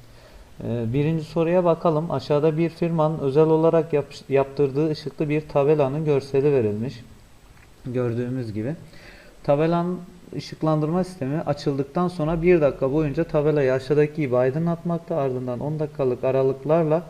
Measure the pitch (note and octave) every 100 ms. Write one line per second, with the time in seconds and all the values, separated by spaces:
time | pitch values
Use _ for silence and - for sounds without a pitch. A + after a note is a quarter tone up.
0 | - - - - - - A2+ A#2+ A2+ C3
1 | D3 E3 D3+ E3+ E3 F3+ F3 E3 F3 D3+
2 | E3 C#3 - D3 D#3 D#3 E3 D#3+ E3+ E3
3 | D3+ D#3 C#3 C#3 D#3+ D#3+ E3 E3 D#3 C#3+
4 | C#3 - - C#3 C#3 C#3 C#3+ C3 D#3 D3+
5 | C#3 - D#3 D3+ D3 D3 C#3 D#3 C3+ D3
6 | D#3 C#3 C3+ C#3 D3 C#3 G#2+ G#2 A#2+ -
7 | - - - - - - - - C3+ B2
8 | A#2+ A#2 B2 C3 A2+ G#2 A2 E3+ - -
9 | - - - - - C#3+ E3 E3+ F3 F3+
10 | F3+ - - - - - D#3 D#3 D3+ F3
11 | F3 - C3 D3+ D#3 C#3+ - C#3 C#3 F3
12 | F3 F3 D3+ E3+ E3+ F3+ C#3+ B2+ C3+ D3
13 | D#3 C#3 E3 D#3 D3 D3+ C3 B2+ - D3
14 | D3+ D3+ C#3+ B2 B2+ C#3+ E3+ E3+ F3 E3+
15 | E3 E3 C#3 B2+ B2+ B2 C3+ D#3 D3+ D3+
16 | C3+ B2 C3 C3 C3+ C3+ C#3+ E3 D#3 D#3+